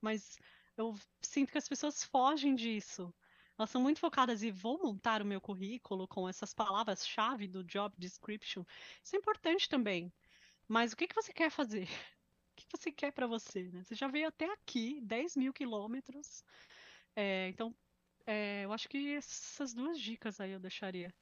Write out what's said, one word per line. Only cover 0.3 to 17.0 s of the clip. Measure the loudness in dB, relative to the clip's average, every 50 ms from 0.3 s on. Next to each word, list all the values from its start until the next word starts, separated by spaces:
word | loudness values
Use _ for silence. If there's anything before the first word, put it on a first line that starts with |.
| -16 -20 -20 -20 -20 -20 _ _ _
eu | -2 -2 -2 -2 -6 -12 -18 _ _
sinto | -8 0 2 4 4 4
que | 2 0
as | -2 -2
pessoas | -2 0 0 0 -2 -2
fogem | -2 2 6 6 8 8 6 6 6 4 4
disso. | 4 2 0 0 -2 -2 -6 -8 -8 -8 -8 -10 _ _ _ _ -20 -20 _ _
Elas | -2 0 2
são | 4 4
muito | 4 4 4 4
focadas | 2 4 4 4 4 4 4 2
em, | 0 -2
"Vou | -2 -2 -2 -2 0 2
montar | 2 0 0 0 2 2 2 2
o | 2
meu | 0 -2 -2
currículo | -4 -6 -6 -4 -4 -6 -6 -8 -6 -4 -4 -4 -4 -4
com | -4 -2 -2 -2
essas | -4 -6 -8 -4
palavras-chave | -2 0 2 2 2 2 2 2 0 0 -2 -2 0 2 2 2 2 0 -4
do | -4 -4 -6
job | -6 -2 0 0 0 0 -2
description." | -6 -8 -8 -8 -10 -8 -8 -8 -6 -6 -6 -6 -6 -8 -10 -14 -16 -16 -16 -18 -18 -4
Isso | 0 0
é | 2
importante | 4 4 2 4 4 4 4 4 4 4
também. | 4 4 4 4 2 0 0 -4 -10 _ _ _ -20 -20 -20 -20 _ _ _ 2
Mas | 4 4 4 4
o | 2
que | 0 -2 0
que | 0
você | -2 -2 -2
quer | 0 2 2 2
fazer? | 4 2 0 0 0 -2 -2 -4
<laughs> | -6 -8 -10 -12 -16 _ _ _ _ _ _ _
O | _
que | -20 -10
que | -10 -10 -6
você | -4 -6
quer | -2 -2 -2 -2
pra | 0 0 0
você, | 0 0 -2 -4 -4 -6 -6 -4 -4
né? | -8 -10
Você | -10 -10 -6
já | -4 -2
veio | 0 0 0 0 0
até | 0 -2 -2 -2
aqui, | -2 -4 _ -4 -2 0 0 0 -2 -4
dez | -4 -2 0 0 0 0 2
mil | 2 2 2
quilômetros. | 0 -2 -2 -2 -2 -2 -2 -2 -4 -6 -8 -10 -12 -14 -14 -14 -16 -18 -18 _ -20 -20 -20 -20 -20 -20 -20 -20 -20 -20